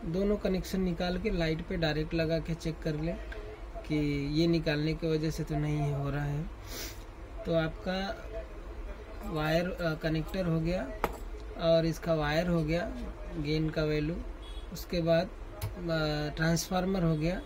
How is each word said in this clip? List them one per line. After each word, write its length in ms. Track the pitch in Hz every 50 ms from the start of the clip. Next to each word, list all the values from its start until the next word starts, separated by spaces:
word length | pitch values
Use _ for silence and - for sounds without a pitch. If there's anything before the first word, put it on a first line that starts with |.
| -
दोनों 320 | 165 165 185 202 202 208
कनेक्शन 440 | 202 - 202 185 180 160 - - 190
निकाल 360 | 190 180 170 160 180 180 180 180
के 100 | 185 214
लाइट 320 | 196 175 165 160 160 160 170
पे 100 | - 190
डायरेक्ट 360 | 175 165 151 151 151 156 160 -
लगा 260 | 165 160 156 165 165
के 140 | 156 165 165
चेक 260 | 160 - 165 151 -
कर 160 | - 165 151
लें 200 | 151 156 165 185 220 - - - - - - - - - - - - -
कि 80 | - 151 151 147 147 143 143 139 143 147 151
ये 60 | 170
निकालने 460 | 170 170 165 160 160 147 147 151 160 156
की 140 | 151 -
वजह 220 | 165 160 156 151 160
से 140 | 151 - 156
तो 120 | - 156
नहीं 380 | 151 151 151 147 151 147 143 143
हो 160 | 139 139 143
रहा 140 | 139 143 143
है। 220 | 143 143 147 160 202 - - - - - - - - - - - - - - - - - - -
तो 80 | - 170
आपका 600 | 165 160 156 165 - - 185 185 190 190 190 170 - - - - - - - - - - - - - - - - - - - - - -
वायर, 440 | 220 185 151 151 156 160 170 175 180
अ, 240 | 170 - 175 165 156
कनेक्टर 520 | 151 - 160 156 160 156 - - 190 185
हो 140 | 170 160 165
गया 280 | 160 165 180 190 247 277 - - - - - - - - - - - - -
और 280 | - 180 165 165 165 160
इसका 280 | 165 160 - - 170 165
वायर 340 | 156 151 147 151 160 180
हो 160 | 175 175 165 156
गया, 280 | 151 160 170 170 - - - - 190 - - - - -
गेन 320 | 165 147 147 156 156 160 156
का 140 | 156 165 156
वैल्यू। 320 | 151 151 151 147 151 170 214 - - - - - - - - - - -
उसके 280 | - - - - 175
बाद, 260 | 165 165 165 165 185
अ, 1080 | 190 - - - - - - - - - 190 180 170 165 160 156 151 151 147 151 151 151
ट्रांसफार्मर 680 | 156 160 165 170 160 - - 190 185 185 190 190 190 170
हो 120 | 165 160
गया 260 | 151 151 165 180 214 254